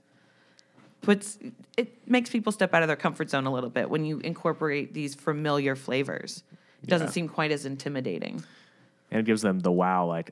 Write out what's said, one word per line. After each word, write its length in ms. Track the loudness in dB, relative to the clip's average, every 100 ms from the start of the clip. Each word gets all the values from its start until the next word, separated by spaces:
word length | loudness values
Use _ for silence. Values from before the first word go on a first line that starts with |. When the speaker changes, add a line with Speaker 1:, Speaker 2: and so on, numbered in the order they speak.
| _ _ _ _ _ _ _ _ -20 _
Speaker 1:
Puts, 360 | 2 2 0 -12 -14 -16 -20 -20
it 200 | -20 -10 0
makes 220 | 0 2
people 200 | -2 0
step 240 | 0 2
out 80 | 4
of 60 | 4
their 80 | 2
comfort 340 | 0 -2 -2
zone 160 | 0 0
a 60 |
little 180 | -2 -2
bit 180 | -2 0
when 140 | 0
you 140 | -2 -4
incorporate 720 | -6 -2 -2 0 -2 -2 -4
these 220 | -6 -6
familiar 640 | -6 -4 0 2 2 2 0
flavors. 680 | 0 0 0 -4 -8 -12 -16 -20 _ _
It 60 | 0
doesn't 200 | 0 0
Speaker 2:
Yeah. 40 |
Speaker 1:
seem 160 | -2 -2
quite 240 | -2 0
as 120 | 0
intimidating. 800 | -4 -6 -6 -4 -4 -4 -6 -8 -12 -18 -20 _ _ _ -4
Speaker 2:
And 100 | 0
it 60 | 2
gives 160 | 4
them 180 | 4 2
the 100 | 4
wow, 360 | 4 4 4 2
like, 240 | 0 -4